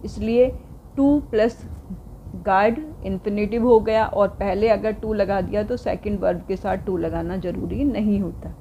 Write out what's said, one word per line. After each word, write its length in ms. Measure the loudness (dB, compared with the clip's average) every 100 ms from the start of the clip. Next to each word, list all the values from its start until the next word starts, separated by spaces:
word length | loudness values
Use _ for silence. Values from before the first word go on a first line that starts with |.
| -10
इसलिए 440 | -6 0 4 4 2 -14 -20 -12 2
to 80 | 4 4 2
plus 220 | 2 2 0 -14 -14 -14 -14 -14 -18 -14 -8 2
guard 320 | 4 4 2 -6 -10 -6
infinitive 640 | -4 -4 -2 -2 0 6
हो 120 | 6
गया 260 | 6 0 0
और 220 | 2 0 2
पहले 300 | -2 2 2
अगर 260 | 4 2 -4
to 160 | -4 0
लगा 240 | 0 0
दिया 220 | 0 -2
तो 140 | -2 -4
second 420 | -4 -4 -4 -2
verb 240 | 0 -2 -4
के 80 | -6
साथ 300 | -2 -4 -2
to 140 | -2
लगाना 380 | -2 -4 -4 -4
ज़रूरी 460 | -4 -6 -6 0
नहीं 360 | 0 2 0 0
होता। 320 | 0 -6 -12 -12